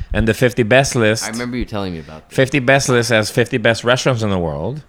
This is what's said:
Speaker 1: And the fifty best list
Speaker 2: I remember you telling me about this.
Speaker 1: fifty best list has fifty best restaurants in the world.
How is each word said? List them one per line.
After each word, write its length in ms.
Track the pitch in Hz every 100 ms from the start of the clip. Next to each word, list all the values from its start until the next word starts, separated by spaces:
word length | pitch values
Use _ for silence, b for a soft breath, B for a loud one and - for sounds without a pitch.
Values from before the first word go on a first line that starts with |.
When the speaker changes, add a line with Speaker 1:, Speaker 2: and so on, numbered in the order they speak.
| B
Speaker 1:
And 160 | 104 110
the 60 |
fifty 280 | 107 123 -
best 300 | 107 127 135
list 300 | 127 107 110
Speaker 2:
I 60 | 104
remember 260 | 113 123 123
you 80 |
telling 300 | 107 107 95
me 60 | 82
about 280 | 76 78 -
this. 80 | -
Speaker 1:
fifty 220 | 127 147
best 320 | 123 139 131
list 180 | 123 117
has 220 | 113 104
fifty 260 | - 117 123
best 280 | 113 113
restaurants 380 | 117 127 151 117
in 60 | 107
the 100 | 92
world. 440 | 85 73 95 147